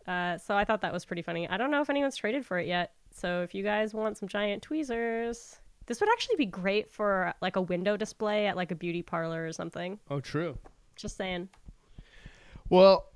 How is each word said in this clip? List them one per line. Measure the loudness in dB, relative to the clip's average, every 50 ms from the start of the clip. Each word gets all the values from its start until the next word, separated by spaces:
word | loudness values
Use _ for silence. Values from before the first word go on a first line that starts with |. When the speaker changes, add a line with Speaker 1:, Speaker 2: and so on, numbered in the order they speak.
| -8
Speaker 1:
Uh, | -4 -4 -2 -2 -2 -4 -4
so | -4 0 2
I | 2 2
thought | 2 0 0
that | -2 -4
was | -4 -6 -6
pretty | -6 -8 -6
funny. | -6 -4 -4 -4 -4 -4
I | -2 -2
don't | 0 0
know | 0 0
if | 0 0
anyone's | 0 0 0 0 -2
traded | -2 -2 -2 -2 -2 -4
for | -2 -4 -2
it | -2
yet. | 0 -2 -2 -2 -4 -8 _ _ -20
So | -12 -6 -4 -2 -2 -2
if | -4 -4 -6
you | -4
guys | -2 0 0 0 0 -2 -2
want | -4 -4 -4 -4 -6
some | -8 -6
giant | -2 -2 0 0 -2 -4
tweezers, | -4 -4 -4 -4 -2 -2 -4 -2 -2 -2 -2 -2 -4 -4 -6 -8 -12 -20 -20 -20 -20 -20 -20 _ -8
this | -8 0 2
would | 4 4
actually | 4 4 2 0 2
be | 2 2
great | 0 -2 -2 0 2 2 2 0 -2
for, | -4 -2 0 2 2 2 2 0 -2 -2
like, | -4 -2 0
a | 0
window | 0 0 -2 0 2 0 0
display | 0 -2 -6 -4 -4 -2 0 2 2 2
at, | 2 0
like, | 0 -2 -4
a | -4
beauty | -4 -4 -4 -4 -4
parlor | -4 -4 -4 -4 -2 -2 -4 -4 -6
or | -6
something. | -6 -6 -8 -8 -6 -6 -6 -8 -8 -10 -8 -6
Speaker 2:
Oh, | -6 -6
true. | -4 -2 -2 -2 -2 -2 -6 -10 -14 -16 -20 _ _ _ _
Speaker 1:
Just | -12 -12 -10 -6
saying. | -6 -4 -4 -4 -4 -6 -8 -14 -20 -20 -20 -20 -20 _ -20 -20 -20 -20 -20 -20 -20 -20 -20 -20 -20 -20 -20 -20 -12 0 6
Speaker 2:
Well, | 10 10 12 12 10 8 4 -4 -16